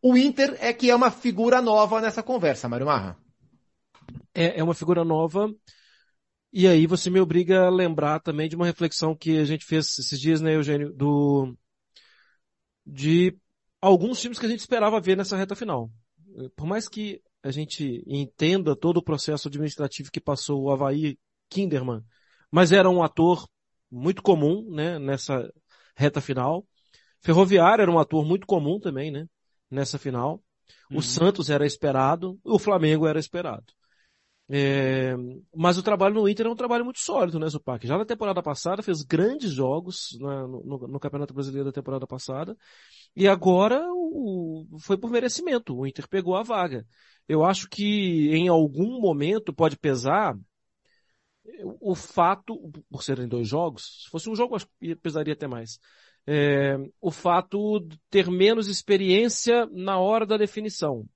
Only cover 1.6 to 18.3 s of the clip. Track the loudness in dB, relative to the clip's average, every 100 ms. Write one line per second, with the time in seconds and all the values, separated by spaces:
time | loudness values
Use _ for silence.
1.6 | 4 4 4 2 -2 -4 -4 0 0 0
2.6 | -4 -4 0 -2 -2 -12 _ _ _ _
3.6 | _ _ _ _ -20 -20 _ 0 0 0
4.6 | -2 -2 0 0 2 0 0 -2 -4 -6
5.6 | _ _ _ _ _ _ _ _ _ 4
6.6 | 6 8 6 2 0 2 4 2 4 4
7.6 | 4 4 0 0 -2 -2 -4 -4 -4 -2
8.6 | -2 0 -4 0 -2 -2 0 2 2 -2
9.6 | -2 -2 -2 -4 -6 -4 0 2 2 0
10.6 | 0 -2 -4 -2 0 2 4 2 0 -8
11.6 | _ _ _ _ _ _ _ _ _ _
12.6 | _ _ -20 -6 2 4 4 0 _ _
13.6 | _ _ 4 6 4 -2 -6 -6 -4 -4
14.6 | -2 0 2 2 2 0 0 -4 -6 -6
15.6 | -6 -6 -6 -14 _ _ _ -16 -16 -10
16.6 | -6 -6 -6 -10 -10 -10 _ _ -8 -8
17.6 | -8 -8 -6 -8 -8 -6 -6